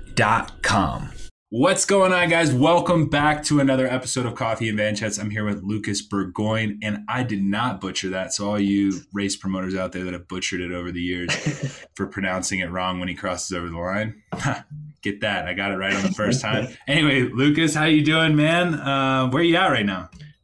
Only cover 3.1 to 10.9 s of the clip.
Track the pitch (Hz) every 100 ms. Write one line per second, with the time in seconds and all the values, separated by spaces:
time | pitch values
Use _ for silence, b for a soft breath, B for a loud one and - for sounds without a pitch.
3.1 | 147 151 147 - 147 135 131 127 127 -
4.1 | 131 120 113 113 110 113 107 107 104 110
5.1 | 104 110 104 104 101 92 107 104 101 -
6.1 | 101 90 90 107 110 110 104 107 104 -
7.1 | 123 117 101 98 101 123 98 95 92 95
8.1 | 92 92 - 101 104 101 101 98 90 -
9.1 | 101 98 - 98 95 92 95 92 92 90
10.1 | 87 87 92 - 90 87 87 87